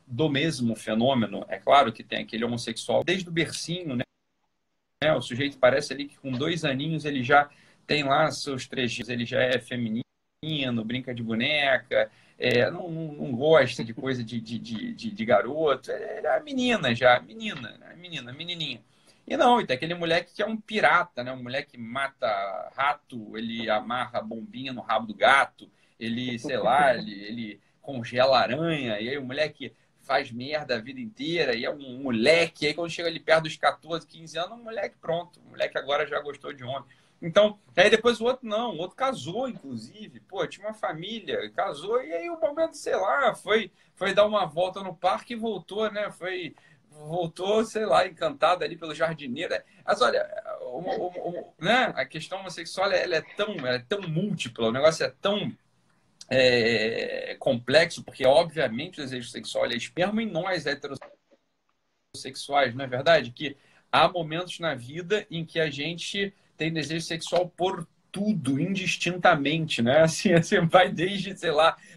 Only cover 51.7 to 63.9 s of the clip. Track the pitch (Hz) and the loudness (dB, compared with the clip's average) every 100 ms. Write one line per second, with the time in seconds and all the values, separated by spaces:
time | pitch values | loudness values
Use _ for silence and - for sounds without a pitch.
51.7 | 247 214 - 131 156 - 185 190 175 170 | 2 2 -2 -6 -8 -10 -10 -10 -12 -8
52.7 | - 202 180 180 160 151 - 214 180 127 | -2 0 0 2 -2 -2 -4 -4 -2 -2
53.7 | 123 - 202 180 156 208 - - 117 113 | -2 -2 -6 -2 -2 -2 -2 -6 -2 0
54.7 | 127 156 160 139 - 196 208 143 - _ | 4 4 4 -2 -2 -2 0 -4 -8 _
55.7 | _ _ _ _ - - 127 127 123 113 | _ _ _ _ -20 0 4 6 6 4
56.7 | 113 110 101 - - - - - 120 123 | 4 2 -2 -4 -6 -8 -4 0 0 4
57.7 | 147 170 - - - 131 147 170 156 131 | 4 4 -2 -12 2 6 6 4 0 -2
58.7 | 113 175 156 131 127 120 120 110 - 120 | -2 -8 -8 -8 -8 -10 -12 -6 -2 -2
59.7 | 117 - - 185 214 226 165 185 180 143 | -2 -4 -2 0 0 -2 -4 -2 -4 -4
60.7 | 143 143 131 - _ _ _ _ _ _ | -6 -8 -12 -14 _ _ _ _ _ _
61.7 | _ _ _ _ - 135 131 - 143 127 | _ _ _ _ -14 -12 -12 -2 2 2
62.7 | 120 135 123 165 160 120 - 147 - _ | 0 -6 0 4 4 4 -6 -10 -10 _
63.7 | _ _ | _ _